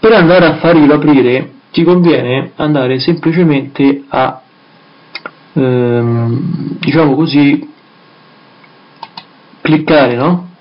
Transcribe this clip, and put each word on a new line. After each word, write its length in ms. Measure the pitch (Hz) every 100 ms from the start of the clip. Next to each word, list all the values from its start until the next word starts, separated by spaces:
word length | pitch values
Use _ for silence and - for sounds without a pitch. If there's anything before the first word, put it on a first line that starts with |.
Per 120 | 220
andare 340 | 220 165 185 170
a 100 | -
farglielo 380 | 165 170 147
aprire 580 | 151 151 139 123 127 135 - _
ti 140 | -
conviene 640 | 170 180 170 139 123 131 - -
andare 420 | 151 147 127 131
semplicemente 1040 | 127 160 160 165 170 143 131 - 139 139 -
a, 320 | 135 131 - _ _ _ _ _ _ _ - - _ _
ehm, 1300 | - 131 123 123 120 120 117 117 120 - - - -
diciamo 340 | 151 147 156
così, 540 | 135 156 139 143 151 - - _ _ _ _ _ _ _ _ _ _ _ _ - - - _ _ -
cliccare, 560 | - 151 151 156 127 120
no? 320 | 143 180 - -